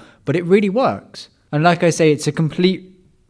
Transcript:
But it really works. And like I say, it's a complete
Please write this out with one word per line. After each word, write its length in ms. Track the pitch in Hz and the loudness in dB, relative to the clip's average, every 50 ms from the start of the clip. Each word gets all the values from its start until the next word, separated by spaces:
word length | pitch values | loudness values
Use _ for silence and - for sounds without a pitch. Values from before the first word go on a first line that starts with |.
| - - - _ - | -18 -20 -20 _ -6
But 100 | - 139 | -4 -4
it 80 | 165 175 | -2 0
really 260 | 165 185 214 202 202 | 2 2 2 2 2
works. 580 | 180 240 269 180 104 98 - - - - - - _ _ _ - | -2 0 -2 -2 -2 -4 -10 -18 -20 -20 -20 -20 _ _ _ -6
And 140 | - 147 156 | -2 0 2
like 180 | 175 175 165 - | 2 2 2 2
I 80 | 170 | 0
say, 220 | 156 - 165 156 151 | 0 2 2 2 2
it's 160 | 139 - 151 | 2 -2 -4
a 40 | 147 | -2
complete 540 | - 160 151 - - 180 185 190 - - - - _ _ _ _ _ _ _ | -2 -2 -2 -2 0 0 0 0 -2 -8 -16 -20 _ _ _ _ _ _ _